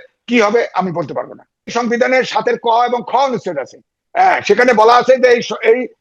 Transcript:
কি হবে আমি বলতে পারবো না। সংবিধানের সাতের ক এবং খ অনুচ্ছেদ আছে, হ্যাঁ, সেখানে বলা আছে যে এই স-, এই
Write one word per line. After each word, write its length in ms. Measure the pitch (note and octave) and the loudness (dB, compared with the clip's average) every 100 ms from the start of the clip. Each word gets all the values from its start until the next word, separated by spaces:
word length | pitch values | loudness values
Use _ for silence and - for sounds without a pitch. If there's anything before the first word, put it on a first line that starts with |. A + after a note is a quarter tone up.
| - _ - | -2 _ -4
কি 140 | A#3+ | 0
হবে 260 | G#3 A#3 - | 2 0 -2
আমি 180 | - F#3 | -4 -6
বলতে 220 | E3+ D3+ | -6 -8
পারবো 200 | F3+ A#2+ | -8 -10
না। 140 | - _ _ - | -14 _ _ -8
সংবিধানের 540 | A#3 B3 A#3 B3 C4 | -6 -4 -2 0 0
সাতের 360 | A3+ G#3+ A3+ A#3+ | -2 -2 -2 -2
ক 80 | A#3 A3+ | 0 0
এবং 180 | A#3+ A#3+ G3+ | 0 -2 -4
খ 80 | A#3 | -2
অনুচ্ছেদ 420 | C#4 A3+ - F3 | 0 -2 -6 -8
আছে, 200 | - - _ _ _ | -10 -14 _ _ _
হ্যাঁ, 280 | - F#3 - | 0 0 0
সেখানে 320 | - G3+ B3 | 0 2 4
বলা 200 | A3+ A3 | 4 4
আছে 240 | A#3+ A#3+ C4 | 4 4 2
যে 120 | B3 | 4
এই 120 | A#3+ | 2
স-, 200 | - - | -2 -4
এই 260 | A3+ A#3+ B3 - | 0 0 -2 -12